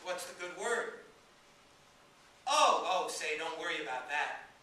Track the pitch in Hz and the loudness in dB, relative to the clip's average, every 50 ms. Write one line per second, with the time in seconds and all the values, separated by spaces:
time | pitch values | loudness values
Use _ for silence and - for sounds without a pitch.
0 | - 180 180 - - - 185 - 180 180 175 - 160 151 156 - - - - - | -4 -4 -4 -4 -4 -8 -8 -8 -8 -8 -6 -4 0 0 0 0 0 -4 -8 -12
1 | - - - - - - - - - - - - - - - - - - - - | -16 -20 -20 -20 -20 -20 -20 -20 -20 -20 -20 -20 -20 -20 -20 -20 -20 -20 -20 -20
2 | - - - - - - - - - - 285 311 262 - - - - 180 185 175 | -20 -20 -20 -20 -20 -20 -20 -8 0 4 6 8 8 8 6 4 2 2 2 2
3 | 156 - - - 165 156 156 156 160 160 156 - - 170 165 156 151 139 127 127 | 2 0 -4 -4 -2 -2 -2 -2 -4 -4 -4 -4 -4 -4 -4 -4 -4 -4 -6 -6
4 | - - 147 147 - - - - - - - - | -4 -2 -2 0 0 -2 -4 -8 -12 -16 -20 -20